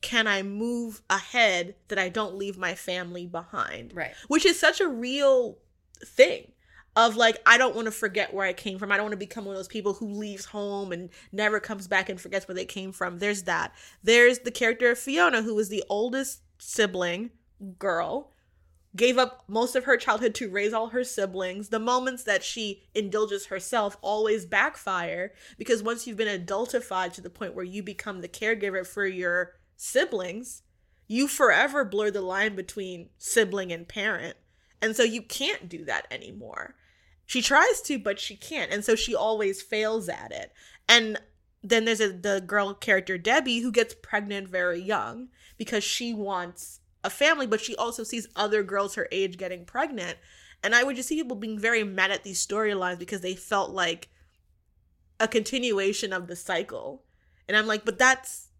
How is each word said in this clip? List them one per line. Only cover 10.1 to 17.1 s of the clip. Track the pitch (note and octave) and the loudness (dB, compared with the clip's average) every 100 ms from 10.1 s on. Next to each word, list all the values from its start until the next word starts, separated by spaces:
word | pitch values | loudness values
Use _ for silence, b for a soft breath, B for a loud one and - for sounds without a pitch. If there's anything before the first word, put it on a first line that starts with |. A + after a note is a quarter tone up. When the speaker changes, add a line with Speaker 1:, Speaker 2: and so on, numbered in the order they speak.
| G3+ G#3+ G3 - | -6 -8 -10 -10
Speaker 1:
home | G#3 G3+ G3+ G3 | -8 -6 -6 -6
and | F3 F3+ B B | -8 -10 B B
never | G3 G#3+ G#3+ | -2 0 0
comes | - G#3 F#3 | -4 -10 0
back | F#3+ F#3+ | 0 0
and | F#3 | -8
forgets | F3+ F#3+ F#3+ | -6 -6 -6
where | F3+ | -10
they | F#3 | -8
came | - F#3+ | -8 -10
from." | F#3+ F3+ F3 | -6 -6 -2
There's | G3+ G3+ | -2 -2
that. | F#3 E3 - B B B | -2 -2 -2 B B B
There's | G#3 A#3 A#3+ B3 | 4 8 8 6
the | B3 | -4
character | B3 A#3 A3+ B3 | 0 0 2 2
of | A#3+ | 2
Fiona, | - D4 F4 A#3+ | 0 2 4 4
who | A3 G#3+ | 0 0
was | G#3 | 0
the | G3+ - | -2 -2
oldest | G3+ A#3+ B3+ C4+ - _ _ | -2 0 -2 -4 -8 _ _
sibling, | - - G#3 F#3 F3+ | -10 0 0 2 -2